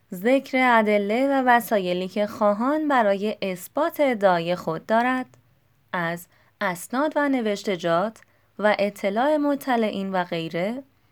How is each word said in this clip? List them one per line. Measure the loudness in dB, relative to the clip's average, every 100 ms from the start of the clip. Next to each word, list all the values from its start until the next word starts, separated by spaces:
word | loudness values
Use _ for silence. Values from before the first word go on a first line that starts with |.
| _
ذکر | -4 2 2 2 0 4 4
ادله | 4 2 0 0 0
و | 2 4
وسایلی | 4 4 0 0 -2 -4
که | -4 -4
خواهان | 0 0 2 0 -2 0
برای | 2 2 0 -2 -4
اثبات | -6 -6 -8 -4 -2 0
ادعای | 0 4 4 2 0 -4
خود | -4 -6 0
دارد، | 0 0 -2 -6 _ _ _ _ _ _
از | -4 -4 -6 -12 _ _ _
اسناد | -4 -4 -6 -2 -2 0
و | 0
نوشتجات | 0 0 -2 -2 -2 0 0 0 -6 _ _ _ 0
و | 2 2
اطلاع | 0 -2 -4 0 2 2
مطلعین | 0 -2 -2 0 0 -2 -4
و | -2
غیره، | -2 -4 -4 -4 -4 -6 -12 _ _